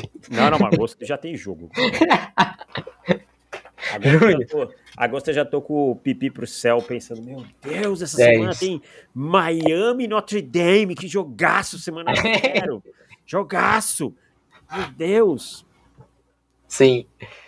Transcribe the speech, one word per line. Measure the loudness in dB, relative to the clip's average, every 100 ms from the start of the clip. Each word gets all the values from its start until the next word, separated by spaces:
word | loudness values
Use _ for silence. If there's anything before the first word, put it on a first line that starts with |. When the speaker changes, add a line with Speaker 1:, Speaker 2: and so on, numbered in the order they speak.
| 0 -12 -6
Speaker 1:
Não, | 0 2
não, | 4
mas | 2
agosto | 2 0 -6 -8
já | -8
tem | -8 -10
jogo. | -10 -12 -10
Speaker 2:
<laughs> | -4 -2 2 2 2 0 -2 -2 -4 -12 -12 -12 -10 -4 -4 -4 _ _ -20 -20 -12 -10
Speaker 1:
Agosto | 0 4 6
eu |
já | 6
Speaker 2:
Junho. | 4 0
Speaker 1:
tô, | -6 -6 -10 -20 -4
agosto | -4 -2 -2
eu |
já | -2 -2
tô | -4
com | -2 0 0
o | 0
pipi | -4 -4 -6
pro | -6 -10
céu, | -2 2 2
pensando, | 0 -8 -10 -14
"Meu | -14 -16 -18 _
Deus, | -8 -4 -4 -4
essa | -2 6
Speaker 2:
É | 6
Speaker 1:
semana | 6 2
Speaker 2:
isso. | -2
Speaker 1:
tem | -4 -4 -10 -20 _
Miami | -10 0 2 2 0 0 0 0 -2 -2
e |
Notre | -4 -4 -6
Dame, | -4 0 2 4 2 -4
que | -6
jogaço, | -6 -6 0 2 2 -2 -8
semana | -12 -8 -4
Speaker 2:
<laughs> | -2
Speaker 1:
zero. | 0 0 0 -2 -4 -6 -12 _ _ _ -6
Jogaço! | -4 -2 0 2 0 0 -4 -6 -8 _ _ _ _ _
Meu | -8 -8
Deus!" | -6 0 2 4 2 -6 -16 -20 _ _ _ _ _ _ _ _ _ _
Speaker 2:
Sim. | 4 6 6 -2 _ -20 -20